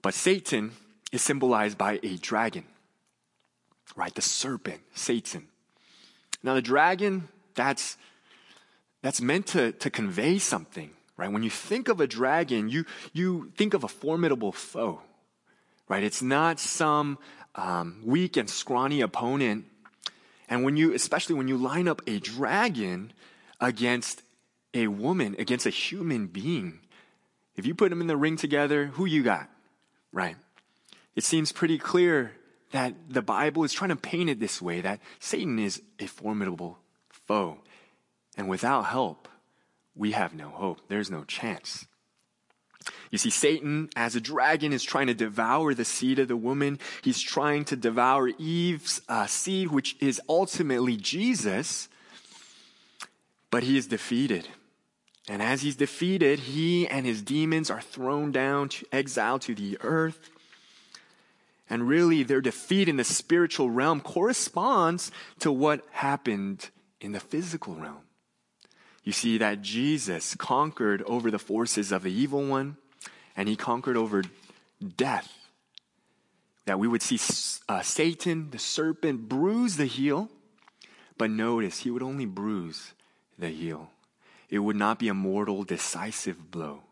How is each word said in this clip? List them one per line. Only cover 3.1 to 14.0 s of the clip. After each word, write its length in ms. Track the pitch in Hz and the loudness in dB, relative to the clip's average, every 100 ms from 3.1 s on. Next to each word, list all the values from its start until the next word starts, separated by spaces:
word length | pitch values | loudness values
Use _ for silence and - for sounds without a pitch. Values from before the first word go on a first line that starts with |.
| _ _ _ _ _ _ _ - | _ _ _ _ _ _ _ -20
right? 180 | - 87 | -8 -6
The 80 | 107 | -2
serpent, 600 | - - 131 113 - - _ | -2 0 -2 -4 -8 -10 _
Satan. 540 | - - 120 - - - _ _ _ _ - - _ _ - | -6 -2 0 -2 -12 -14 _ _ _ _ -20 -20 _ _ -4
Now, 120 | 123 | 2
the 80 | 131 | 2
dragon, 640 | 117 139 165 185 202 190 160 _ _ | 4 6 6 6 0 0 -6 _ _
that's, 420 | - 131 131 - - - _ _ - - - _ _ _ _ | 0 0 0 -4 -10 -20 _ _ -20 -20 -20 _ _ _ _
that's 180 | 131 - | -4 0
meant 280 | 123 170 196 | 0 0 2
to, 240 | 165 117 | 2 2
to 160 | - 135 | 0 -4
convey 480 | 117 104 90 135 196 | -2 -2 0 2 2
something, 540 | - 101 - 87 76 - _ - | 2 -2 -4 -14 -16 -20 _ -8
right? 140 | 95 | -4
When 100 | 104 | -2
you 80 | 113 | -2
think 380 | - - 220 247 | -4 -4 -2 0
of 120 | 196 | 2
a 80 | 135 | 2
dragon, 600 | 110 127 160 156 117 110 | 2 2 2 2 0 0
you, 160 | 139 165 - - | -4 -6 -12 -8
you 380 | 156 185 180 - | -2 0 -2 -6
think 180 | - 208 | 0 2
of 100 | 185 | 2
a 40 | 117 | -2
formidable 640 | - | -6